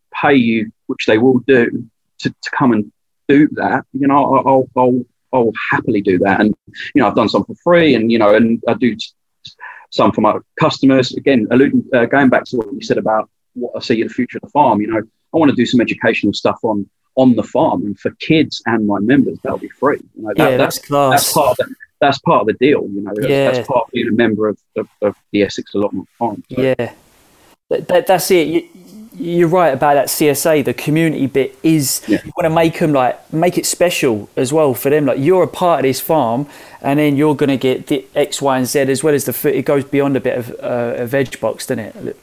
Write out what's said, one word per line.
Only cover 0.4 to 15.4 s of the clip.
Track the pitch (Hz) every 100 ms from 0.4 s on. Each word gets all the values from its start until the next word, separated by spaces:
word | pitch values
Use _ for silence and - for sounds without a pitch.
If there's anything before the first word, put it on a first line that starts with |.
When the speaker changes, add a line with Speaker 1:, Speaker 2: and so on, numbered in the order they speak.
| 117 113 110 - -
Speaker 1:
which | - -
they | 110
will | 131 127
do, | - 131 117 120 113 _ _ -
to, | 131
to | - -
come | - 131
and | 110 104 _ _ _ -
do | 143 151
that, | 113 95 127 -
you | 131 139
know, | 143 131
I'll, | 131 127
I'll, | 135 127 127
I'll, | 127 127 123 _ _
I'll | 131 117 107 -
happily | 143 - 107
do | 104 90
that. | 98 95
And, | 107 - - - -
you | 143
know, | 107
I've |
done | 107 104
some | 104
for | 98 107
free, | 170 175 160
and, | 120 113
you | 113
know, | 104
and | 107 113 113 -
I |
do | 110 120
s-, | 107 - _ _ _ - - - - -
some | - 110
for | -
my | 107 95 - -
customers. | 156 - 135 131 123
Again, | - 139 131 101
alluding, | 123 139 127 -
uh, | 123 120
going | 139 131
back | 117 -
to | 123
what | 104
you | 101
said | 110 120
about | 110 110 107 _ _
what | 123 120 117
I |
see | - 113
in | 110
the |
future | - 123 110
of |
the | -
farm, | 143 135 104
you | 107
know, | 110 107 _ _
I |
wanna | 160